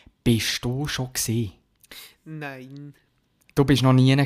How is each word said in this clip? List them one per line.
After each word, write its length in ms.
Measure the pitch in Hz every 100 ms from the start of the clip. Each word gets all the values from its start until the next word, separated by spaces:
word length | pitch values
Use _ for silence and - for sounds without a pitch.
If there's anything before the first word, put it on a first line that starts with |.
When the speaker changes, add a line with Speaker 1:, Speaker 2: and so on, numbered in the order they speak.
| _ _
Speaker 1:
bist 400 | - 113 - -
du 220 | 123 127 147
schon 260 | - 131
gesehen? 400 | - - 117 104 - _ _ _ - - _
Speaker 2:
Nein. 680 | 156 156 147 131 131 143 143 - _ _ _ _ _
Speaker 1:
Du 100 | -
bist 180 | 139 131
noch 100 | 131
nie 220 | 127 131 135